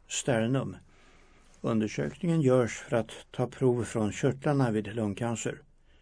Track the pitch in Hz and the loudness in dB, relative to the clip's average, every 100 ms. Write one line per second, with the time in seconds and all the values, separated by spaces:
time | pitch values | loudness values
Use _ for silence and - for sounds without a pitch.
0 | - - - 113 113 131 101 - - - | -10 -4 0 2 2 0 -2 -8 -18 -20
1 | - - - - - - 131 110 107 - | -20 -20 -20 -20 -20 -8 -2 0 0 -2
2 | 147 - 170 165 131 127 113 - - 120 | -6 -4 0 2 6 6 4 -2 -2 -2
3 | 110 - - - 127 - 131 123 107 117 | -2 -8 -10 -4 -4 2 2 2 0 0
4 | 104 - 135 135 156 139 123 107 101 113 | -2 0 0 0 0 2 2 0 -2 -2
5 | 107 95 117 113 120 - - - - - | -2 -2 -4 -4 -4 -8 -14 -20 -20 -20